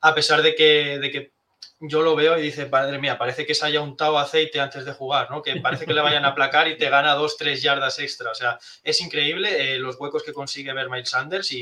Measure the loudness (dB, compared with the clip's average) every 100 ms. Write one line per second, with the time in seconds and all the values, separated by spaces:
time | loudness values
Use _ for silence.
0 | 2 4 4 4 4 6 6 6 2 -2
1 | -4 -6 -10 _ _ _ -20 _ -4 2
2 | 2 4 4 4 0 -4 0 0 2 -2
3 | -4 -2 -2 -2 -2 0 0 0 -2 0
4 | 2 2 2 0 0 -2 -4 -4 -12 -10
5 | -2 -2 -2 -6 -6 -4 -2 -2 0 2
6 | 2 2 0 2 2 4 2 0 2 4
7 | 4 2 0 -2 -4 -2 0 0 0 -2
8 | -8 -8 -10 -4 -4 -4 -10 -10 -2 -2
9 | -2 -2 -2 -2 -2 -2 -2 -4 -6 -8
10 | -6 -6 -8 -10 -10 -10 -8 -8 -6 -6
11 | -4 -4 -4 -6 -6 -6